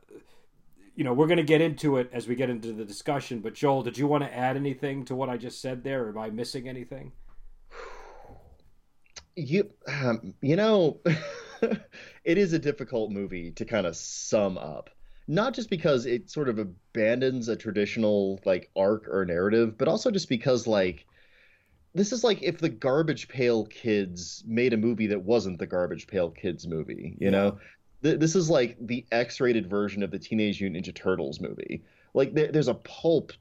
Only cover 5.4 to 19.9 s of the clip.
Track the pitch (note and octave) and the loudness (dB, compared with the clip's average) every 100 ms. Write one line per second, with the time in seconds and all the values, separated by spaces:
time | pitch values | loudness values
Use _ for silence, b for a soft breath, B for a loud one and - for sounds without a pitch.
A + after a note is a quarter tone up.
5.4 | A#2+ - C3 B2+ C3+ C3+ A2 G#2+ A2 A2 | -8 -10 -8 -6 -4 -4 -4 -6 -6 -6
6.4 | A#2+ C3+ B2+ B2+ A#2+ C3+ C#3 - - - | -6 -8 -8 -10 -12 -14 -14 -16 -18 -16
7.4 | - - - B B B B B B B | -16 -18 -20 B B B B B B B
8.4 | B B - - _ _ _ - - - | B B -20 -20 _ _ _ -20 -16 -8
9.4 | C3 F#3 G3+ - - C#3+ B2+ A2+ F#2+ - | 0 0 0 -6 -10 -2 0 0 -4 -4
10.4 | C#3 E3+ A3 G#3+ D#3+ - F3 D#3 - - | 2 4 6 6 4 2 0 0 -2 -12
11.4 | - - A3+ A3+ - B B B - E3+ | -14 -2 -2 -2 -8 B B B 2 4
12.4 | G3 D#3+ C#3+ - B2+ A#2 G#2+ G2+ G2 F2+ | 4 2 0 -4 -4 -2 -2 -4 -6 -6
13.4 | E2+ - A2+ G#2+ F2 E2 - - - A#2 | -8 -8 -2 0 0 -2 -10 -10 -2 2
14.4 | G2+ F2+ D2+ B1+ - - - - - D#3+ | 2 -2 -8 -12 -14 -20 -20 -14 -4 0
15.4 | A#3+ B3 A3 F3 D#3+ C3 A2+ A#2+ - D3+ | 0 -2 -4 0 2 2 2 -4 -4 -4
16.4 | C3+ A2 G2 F2 _ A2+ A2 C3 C3 C3 | -2 -2 -4 -10 _ 0 2 4 2 0
17.4 | A2+ A2 A2 G2+ G2+ A#2 G#2+ G#2 G2 F#2+ | -2 -4 -2 -2 0 2 2 4 2 0
18.4 | G2 F#2 - - G2 G#2+ - F2 F2+ E2+ | 0 0 0 2 2 2 0 0 0 2
19.4 | G2 A2+ A2+ A2+ C3+ | 4 4 2 2 0